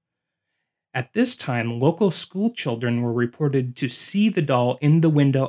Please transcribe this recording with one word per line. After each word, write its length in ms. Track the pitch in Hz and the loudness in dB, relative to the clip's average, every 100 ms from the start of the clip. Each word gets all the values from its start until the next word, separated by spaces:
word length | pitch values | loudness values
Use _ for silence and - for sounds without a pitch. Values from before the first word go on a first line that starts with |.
| _ _ _ _ _ _ _ _ _ | _ _ _ _ _ _ _ _ _
At 200 | 131 123 | -10 -4
this 240 | 208 247 - | -2 0 -2
time, 420 | - 120 117 117 | -4 -4 -4 0
local 320 | 139 165 202 | 0 2 0
school 400 | - - 185 220 | 0 -6 -4 -4
children 520 | - 135 117 120 120 | -4 -6 -2 -2 0
were 100 | 120 | 0
reported 640 | 117 120 - 147 135 127 123 | 0 -2 -2 -2 0 -2 -4
to 120 | 127 | -6
see 400 | - - 196 220 | -4 -4 0 2
the 140 | 185 | 2
doll 340 | 143 127 120 123 | 0 2 0 0
in 220 | 147 160 | 2 4
the 80 | 165 | 4
window 360 | 147 139 135 | 4 4 2